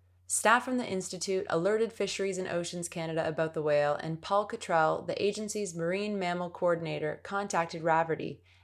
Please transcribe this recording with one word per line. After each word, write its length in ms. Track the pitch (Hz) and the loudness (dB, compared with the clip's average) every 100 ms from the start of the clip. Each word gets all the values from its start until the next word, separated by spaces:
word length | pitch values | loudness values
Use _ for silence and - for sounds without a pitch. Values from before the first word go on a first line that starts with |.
| _ _ - | _ _ -6
Staff 380 | - 208 240 | 0 4 4
from 120 | 247 254 | 4 -2
the 80 | |
Institute 640 | 233 190 180 180 196 190 - | -2 -2 -4 -6 -2 -2 0
alerted 440 | 170 180 214 226 | 2 2 2 0
Fisheries 460 | - 196 - 196 185 | -2 -4 -2 -2 -2
and 100 | 185 | -2
Oceans 400 | 175 170 180 170 | -4 -4 -6 -8
Canada 360 | 175 160 160 160 | -6 -2 -2 -2
about 260 | 160 160 | 0 -2
the 80 | 160 | 0
whale, 320 | 151 147 147 | 2 4 4
and 260 | 147 160 160 | 2 -2 -6
Paul 260 | - 202 208 | 0 0 2
Cottrell, 560 | 226 - 170 156 165 | -4 0 4 4 2
the 200 | 175 - | -2 0
agency's 500 | 202 208 214 208 202 | 0 0 -4 -4 -4
marine 460 | 165 165 190 208 208 | -2 -2 0 -2 -2
mammal 320 | 180 175 175 | 0 -2 -4
coordinator, 680 | - 180 165 165 151 151 - | 0 2 2 0 -2 -4 -4
contacted 600 | - 202 202 185 170 165 | -6 -4 0 0 0 -2
Rafferty 560 | 165 160 160 151 - 143 _ _ | 2 4 4 0 -4 -10 _ _